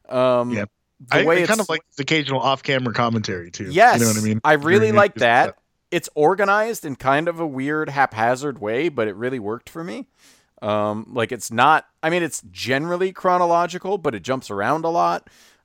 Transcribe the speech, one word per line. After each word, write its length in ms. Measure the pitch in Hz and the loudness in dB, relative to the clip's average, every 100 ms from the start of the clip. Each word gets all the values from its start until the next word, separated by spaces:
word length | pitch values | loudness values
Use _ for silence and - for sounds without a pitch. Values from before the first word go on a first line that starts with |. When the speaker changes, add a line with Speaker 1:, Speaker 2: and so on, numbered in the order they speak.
| - | -6
Speaker 1:
Um, 440 | 127 127 123 120 | 0 2 2 0
Speaker 2:
Yeah. 120 | 110 104 _ _ _ | -4 -8 _ _ _
Speaker 1:
the 180 | 123 151 | -2 2
Speaker 2:
I, 60 | |
Speaker 1:
way 120 | 196 180 | 4 2
Speaker 2:
I 40 | |
Speaker 1:
it's 80 | 170 | 2
Speaker 2:
kind 120 | 220 | 0
of 80 | 190 | -2
like 140 | 160 - | -6 -8
his 80 | - | -8
occasional 420 | 135 156 139 131 | -2 -2 0 0
off-camera 540 | 135 135 - 131 123 | 0 -2 -2 -2 -2
commentary, 560 | 107 120 113 98 92 87 | 0 0 0 -4 -8 -10
too. 200 | - 98 | -12 -2
Speaker 1:
Yes, 280 | 160 233 123 | 4 6 6
Speaker 2:
You 60 | 117 | 2
know 60 | |
what 60 | 107 | 0
I 80 | 107 | 0
mean? 140 | 110 | 0
Speaker 1:
I 80 | 156 | 2
really 320 | 151 151 202 220 | 2 4 4 4
Speaker 2:
During 80 | |
Speaker 1:
like 200 | 208 208 | 4 2
Speaker 2:
his 60 | - | 2
Speaker 1:
that. 240 | 120 120 185 | 4 4 2
Speaker 2:
stuff. 80 | - _ _ - | -4 _ _ -6
Speaker 1:
It's 180 | 170 - 151 | -6 -4 2
organized 680 | 151 190 196 208 226 214 | 2 2 2 0 0 -6
in 120 | 156 123 | -10 -4
kind 320 | 135 143 170 | 0 0 0
of 100 | 165 | -4
a 80 | 165 | -6
weird, 420 | 131 139 156 147 | -4 -4 -4 -2
haphazard 680 | 139 131 110 117 127 143 117 | 0 0 2 0 0 -4 -6
way, 280 | 104 120 170 | -4 -2 -2
but 180 | 127 107 | -2 -4
it 80 | |
really 240 | 95 123 131 | -4 -6 -6
worked 300 | 101 120 - | -6 -8 -10
for 160 | 165 | -14
me. 240 | 175 233 - _ _ _ _ - | -12 -12 -14 _ _ _ _ -10
Um, 460 | 104 107 104 107 - | -4 -2 -2 -4 -6
like, 180 | 120 113 | -4 -4
it's 220 | 117 - | -6 -4
not, 340 | 113 139 156 - - | 4 4 4 0 -6
I 80 | 160 | -2
mean, 140 | 175 | -2
it's 180 | 160 - 90 | -2 -8 -14
generally 600 | 90 107 135 170 175 190 | -8 -2 -2 -2 -2 -4
chronological, 840 | 185 185 180 175 170 175 180 185 202 | -2 0 2 2 2 0 -4 -6 -4
but 140 | 156 | -4
it 120 | 107 | -4
jumps 260 | 104 131 - | -4 -4 -4
around 340 | 98 110 156 | -4 -2 -2
a 40 | 165 | 0
lot. 420 | 170 170 175 - _ _ _ | 0 0 -2 -8 _ _ _